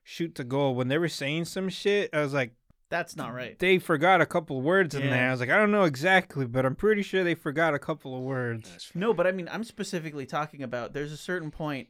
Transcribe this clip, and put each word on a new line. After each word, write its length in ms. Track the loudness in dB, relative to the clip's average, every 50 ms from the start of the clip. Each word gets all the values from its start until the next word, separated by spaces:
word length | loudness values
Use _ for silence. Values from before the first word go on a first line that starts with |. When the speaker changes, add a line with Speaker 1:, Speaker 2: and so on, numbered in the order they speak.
Speaker 1:
Shoot 320 | _ -12 -8 -6 -6 -6 -6
to 80 | -8 -6
Goal, 300 | -2 0 0 2 2 0
when 140 | 0 0 0
they 100 | 0 0
were 100 | 0 -2
saying 380 | -4 -4 -4 -4 -2 -4 -4
some 220 | -4 -4 -4 -4 -4
shit, 400 | -4 -2 0 2 2 2 0 0 0
I 60 | -2
was 140 | -2 0 0
like, 180 | -2 -2 -2 -6 _ _ _ _ _ _ _
Speaker 2:
That's 280 | -4 -4 -4 -6 -10
not 180 | -10 -10 -8 -8
right. 240 | -10 -10 -12 -6 0
Speaker 1:
They 200 | 2 4 4 4
forgot 420 | 4 2 2 4 6 6 6 6
a 60 | 6
couple 340 | 4 0 -2 -2 -2 -4 -2
words 320 | 0 2 4 4 2 2 0
in 80 | -2
Speaker 2:
Yeah. 80 | 0 2
Speaker 1:
there. 180 | 2 4 4 2
I 20 |
was 80 | 2 0
like, 100 | 0 2
"I 60 | 4
don't 160 | 4 4 4
know 120 | 4 4 4
exactly, 640 | 4 2 2 4 4 4 4 4 2 -2 -4 -4
but 180 | 0 0 2 2
I'm 120 | 2 0
pretty 260 | 2 2 2 2 2
sure 220 | 0 0 0 0 2
they 100 | 0 0
forgot 400 | -2 -4 -4 0 0 2 2 2
a 60 | 0
couple 340 | -2 -4 -6 -6 -8 -10 -8
of 60 | -6
words." 480 | -6 -4 -4 -2 -2 -4 -4 -6 -10 -14
Speaker 3:
That's 140 | -18 -18 -16
funny. 160 | -10 -6 0 0
Speaker 2:
No, 80 | 2
but 140 | 2 4 2
I 60 | 2
mean, 160 | 0 -2 -4 -6
I'm 140 | -8 -8 -8
specifically 600 | -8 -8 -10 -8 -6 -6 -6 -6 -6 -8 -8 -8
talking 380 | -6 -4 -4 -4 -6 -8 -10
about, 300 | -8 -6 -6 -6 -6 -6
there's 180 | -6 -8 -8 -8
a 60 | -10
certain 340 | -10 -6 -6 -6 -6 -6 -8
point, 380 | -8 -8 -6 -6 -6 -8 -10